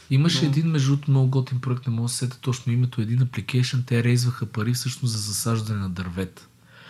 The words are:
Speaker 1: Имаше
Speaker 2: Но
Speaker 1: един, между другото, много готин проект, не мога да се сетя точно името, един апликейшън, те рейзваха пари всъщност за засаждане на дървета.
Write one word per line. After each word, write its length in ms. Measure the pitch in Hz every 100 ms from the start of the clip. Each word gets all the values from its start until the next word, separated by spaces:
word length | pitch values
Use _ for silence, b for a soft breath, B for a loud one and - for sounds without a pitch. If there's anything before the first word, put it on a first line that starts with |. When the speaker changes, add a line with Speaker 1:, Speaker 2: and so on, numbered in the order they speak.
| B
Speaker 1:
Имаше 320 | 135 165 139 147
Speaker 2:
Но 20 |
Speaker 1:
един, 160 | 143 165
между 240 | 156 135
другото, 200 | 143 143
много 160 | 135 131
готин 320 | 135 127 123
проект, 260 | 127 123 123
не 60 |
мога 120 | 113 117
да 40 |
се 80 | -
сетя 200 | 123 -
точно 320 | 135 123 -
името, 280 | 120 123 -
един 200 | 107 123
апликейшън, 600 | 127 - - 127 123 127 123
те 160 | 117
рейзваха 420 | 120 123 123 - 104
пари 280 | - 107
всъщност 380 | 123 127 - 123
за 60 | 110
засаждане 600 | 104 101 117 113 107 104
на 100 | 95
дървета. 580 | 87 90 87 92 - - _ B B